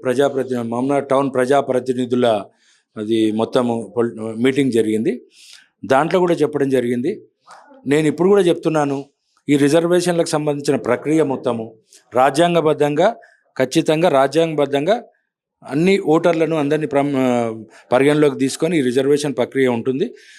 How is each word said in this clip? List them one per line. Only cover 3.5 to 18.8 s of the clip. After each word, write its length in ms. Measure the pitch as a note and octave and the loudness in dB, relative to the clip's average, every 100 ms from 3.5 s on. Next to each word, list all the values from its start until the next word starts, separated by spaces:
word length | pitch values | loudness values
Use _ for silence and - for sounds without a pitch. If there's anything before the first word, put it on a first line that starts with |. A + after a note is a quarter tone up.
| C3 A#2+ A#2 A2+ A#2+ | 0 0 -4 -6 -4
పొల్-, 220 | A#2 A2 | -4 -4
మీటింగ్ 520 | A2 A2+ B2+ C#3 C3+ | -10 -2 0 0 0
జరిగింది. 500 | A#2 A2 G#2+ C3 B3 - _ - - _ _ - | 0 0 0 -2 -6 -10 _ -20 -20 _ _ 0
దాంట్లో 340 | C3+ E3 F#3 | 0 2 0
కూడా 140 | F3+ | 0
చెప్పడం 360 | D#3 D3 D3 C#3 | 0 0 0 0
జరిగింది. 520 | C3 A#2+ B2 C#3+ A3 - _ - - - - B2+ | 0 0 -2 -4 -8 -14 _ -20 -20 -20 -10 -2
నేను 200 | D3 D3+ | 0 0
ఇప్పుడు 220 | C#3 F3+ | 2 2
కూడా 120 | G3+ | 4
చెప్తున్నాను, 640 | F3 E3+ E3+ D#3 C#3+ C#3 C#3 _ _ _ - | 2 0 -2 -2 -2 -4 -10 _ _ _ 0
ఈ 80 | C#3+ | 2
రిజర్వేషన్లకు 680 | C#3+ E3 E3+ F3 F3 E3 E3+ | 4 2 2 0 0 -2 -2
సంబంధించిన 480 | D3+ D3+ C#3+ C#3+ C3+ | -2 -2 -4 -2 -2
ప్రక్రియ 480 | A2 A#2+ C#3+ D#3+ | 0 -2 0 0
మొత్తము 500 | C#3 B2+ B2 A#2 A2 - _ _ _ A#2+ | 0 -2 -4 -6 -8 -16 _ _ _ 2
రాజ్యాంగబద్ధంగా, 1000 | C3+ C#3+ F3 E3+ D#3 C#3+ D3 D3 G3 A#3+ - _ _ - | 2 4 2 2 2 2 0 2 0 -2 -14 _ _ -4
ఖచ్చితంగా 500 | C3 E3 D#3+ D#3 F3 | -2 0 0 2 2
రాజ్యాంగబద్ధంగా 920 | C#3 C3+ D3 E3 D3+ C#3 C#3 D#3 A#3+ - _ _ _ _ _ A2+ | 4 2 2 0 0 -2 -2 -2 -2 -6 _ _ _ _ _ -6
అన్ని 300 | C#3 F3+ G3 | 0 2 2
ఓటర్లను 560 | D3 D#3+ F3 E3 D#3 D#3+ | 2 2 2 0 0 -2
అందరినీ 320 | C#3+ D#3 D3+ | 0 -2 -2
ప్రమ్-, 280 | C#3 C#3+ C3+ | -2 0 0
ఆ, 380 | C3 A#2+ A#2 A2 A2 - - | 0 0 -2 -6 -14 -16 0
పరిగణలోకి 460 | B2+ C#3+ D3+ D3 B2 | 2 4 4 2 2
తీసుకొని 400 | C3 - D#3+ | -4 -2 -2
ఈ 40 | E3+ | 0